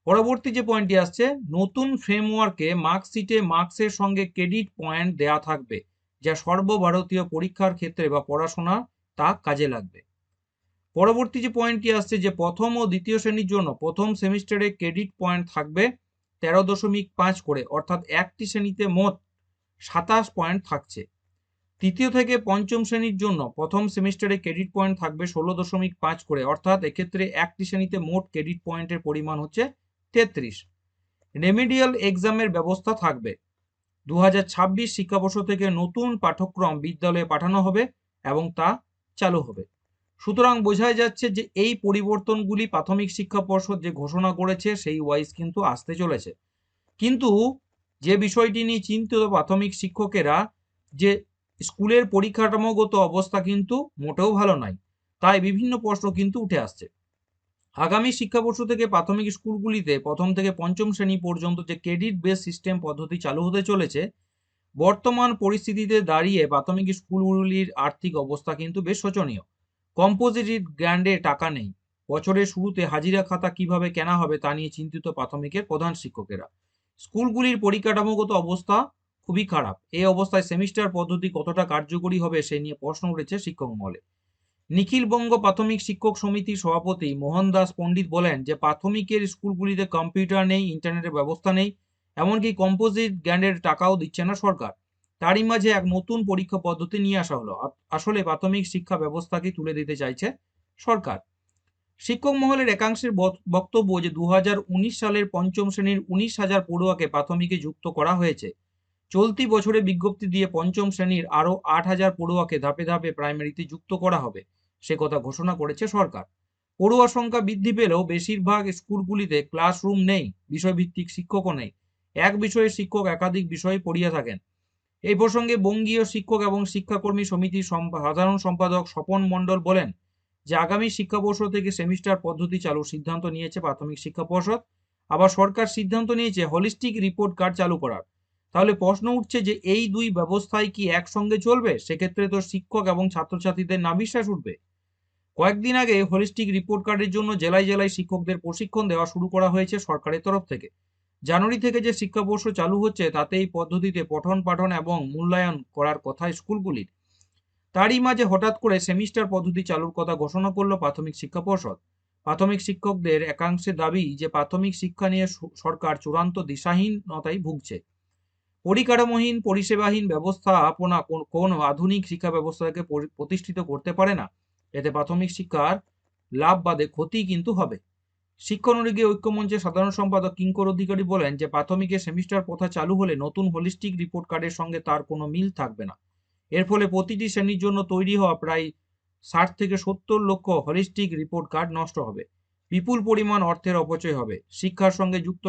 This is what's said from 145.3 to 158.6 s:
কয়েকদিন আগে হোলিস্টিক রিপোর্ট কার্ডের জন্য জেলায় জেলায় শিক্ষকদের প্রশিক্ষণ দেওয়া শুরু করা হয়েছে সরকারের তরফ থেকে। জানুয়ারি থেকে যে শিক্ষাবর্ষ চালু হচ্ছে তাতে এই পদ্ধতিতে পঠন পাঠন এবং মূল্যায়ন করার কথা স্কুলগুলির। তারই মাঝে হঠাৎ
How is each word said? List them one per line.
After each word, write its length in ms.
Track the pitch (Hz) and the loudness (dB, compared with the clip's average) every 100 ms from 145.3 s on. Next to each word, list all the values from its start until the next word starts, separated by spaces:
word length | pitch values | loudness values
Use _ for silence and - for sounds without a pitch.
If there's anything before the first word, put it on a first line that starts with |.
| - | 2
কয়েকদিন 360 | 180 202 233 254 | 2 4 2 2
আগে 200 | 240 196 | 4 4
হোলিস্টিক 460 | 190 190 208 - 208 | 4 2 0 -2 0
রিপোর্ট 320 | 190 180 208 | 0 0 -2
কার্ডের 260 | 214 208 208 | 0 0 0
জন্য 200 | 202 214 202 | 0 0 0
জেলায় 280 | 165 190 196 | 2 4 4
জেলায় 260 | 196 196 190 | 2 0 -2
শিক্ষকদের 420 | 175 185 170 185 | -4 -4 -4 -4
প্রশিক্ষণ 460 | 170 170 214 220 202 | -6 -8 -4 -2 0
দেওয়া 180 | 170 170 | 0 -2
শুরু 200 | 180 180 | -2 -2
করা 200 | 185 185 | 2 4
হয়েছে 280 | 185 185 208 | 4 0 -4
সরকারের 460 | 196 151 156 165 196 | -4 -4 -2 -2 0
তরফ 160 | 196 | -2
থেকে। 240 | - 123 - _ _ _ _ _ | -2 -10 -10 _ _ _ _ _
জানুয়ারি 360 | 139 175 214 233 | 0 2 4 2
থেকে 200 | 240 233 | 0 2
যে 120 | 226 | 0
শিক্ষাবর্ষ 520 | - 196 214 196 208 220 | -2 -2 -2 -2 -2 -2
চালু 280 | 185 170 202 | -2 0 2
হচ্ছে 240 | 214 208 165 | 0 0 0
তাতে 240 | 147 147 185 | 0 0 0
এই 120 | 190 | 0
পদ্ধতিতে 480 | 170 165 175 190 175 | -2 -2 0 0 -2
পঠন 320 | 160 151 175 190 | -4 -4 0 0
পাঠন 280 | 180 175 185 | 0 0 0
এবং 260 | 170 165 170 135 | 0 -2 -4 -4
মূল্যায়ন 480 | 151 175 180 180 151 127 | -2 0 2 2 -2 -8
করার 260 | - 147 147 | -2 -2 -2
কথা 260 | 135 131 170 | -6 -6 -6
স্কুলগুলির। 560 | 156 - 214 190 127 95 _ _ _ _ _ _ _ _ | -6 -6 -4 -4 -6 -8 _ _ _ _ _ _ _ _
তারই 240 | 185 214 254 | 2 4 4
মাঝে 240 | 254 240 | 2 2
হঠাৎ 300 | 214 190 220 220 | 2 4 2 0